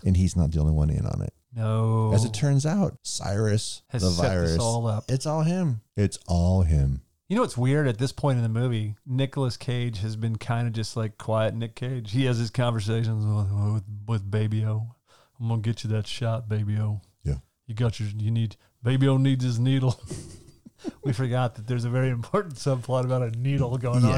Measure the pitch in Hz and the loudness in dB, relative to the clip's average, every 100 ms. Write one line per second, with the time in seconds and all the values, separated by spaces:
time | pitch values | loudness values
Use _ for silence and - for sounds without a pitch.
0 | - 92 92 87 78 80 76 76 76 69 | 2 4 4 2 2 2 2 4 2 0
1 | - 50 50 - _ 117 110 110 113 110 | -2 -4 -6 -10 _ -6 -2 0 2 2
2 | 110 110 113 107 143 139 151 202 185 - | 4 4 2 0 2 2 2 2 0 -4
3 | - - - 101 107 104 - - _ 123 | -10 -8 -4 0 2 2 -2 -10 _ 0
4 | 90 85 - 92 82 82 117 117 113 104 | 2 2 2 2 2 2 2 0 0 -2
5 | - 131 156 156 160 185 170 113 - - | -2 -2 0 0 0 2 0 -2 -4 0
6 | 98 - - 87 87 95 82 78 69 65 | 0 0 -2 2 4 4 4 4 2 0
7 | - _ - 208 233 120 127 147 139 107 | -8 _ -2 0 0 0 0 2 2 0
8 | 131 - 147 123 117 113 127 113 107 104 | -2 -2 0 2 0 0 0 0 -4 -6
9 | - 127 135 - 131 - - 123 120 107 | -4 -2 -2 -2 -2 -2 -4 -4 -4 -4
10 | 110 107 113 113 - 117 120 110 107 - | -6 -4 -4 -4 -2 -2 -2 -2 -4 -4
11 | 110 - - 131 131 113 113 - 127 131 | -6 -6 -2 0 0 -2 -6 -6 -6 -6
12 | 107 117 131 117 117 - 120 113 101 113 | -4 0 2 0 -2 0 0 0 0 0
13 | 113 110 107 104 101 101 104 107 101 104 | 0 0 0 0 0 0 0 -2 -4 -10
14 | 104 113 98 107 107 110 110 110 117 - | -4 -4 -2 -2 0 0 0 -2 -4 -10
15 | _ _ _ - 117 113 110 117 110 107 | _ _ _ -6 -2 -2 -2 -2 -2 -2
16 | 101 - 117 113 110 107 104 107 107 104 | -4 -4 -2 -2 -2 -2 0 0 0 -2
17 | - _ 73 69 - _ - 110 120 - | -8 _ -4 -4 -6 _ -10 -2 -2 -2
18 | 107 104 107 113 110 - _ _ 117 131 | -4 -2 -2 0 -2 -6 _ _ 0 2
19 | 135 131 135 131 127 117 127 135 131 - | 4 4 4 2 0 0 2 2 2 0
20 | - - - - - - - - 349 - | -6 -14 -14 -18 -20 -20 -20 -14 -12 -6
21 | - 127 127 123 123 - 107 123 120 127 | -4 -2 0 0 0 -4 -4 -2 0 0
22 | 131 120 113 202 185 131 143 131 117 127 | 0 -2 -2 -2 -2 -4 -2 -2 0 -2
23 | 127 127 120 113 131 139 123 123 120 127 | 0 0 -2 -2 0 0 0 -2 0 4
24 | 117 | 4